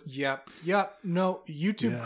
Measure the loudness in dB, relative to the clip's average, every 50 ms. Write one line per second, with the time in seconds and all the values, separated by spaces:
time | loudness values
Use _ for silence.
0 | -2 -10 -6 -2 0 0 0 -2 -6 -14 -18 -8 -2 2 2 2 2 0 -4 -8
1 | -4 0 2 2 2 2 0 -2 -6 -12 -6 -2 0 0 0 0 0 0 0 -2
2 | 0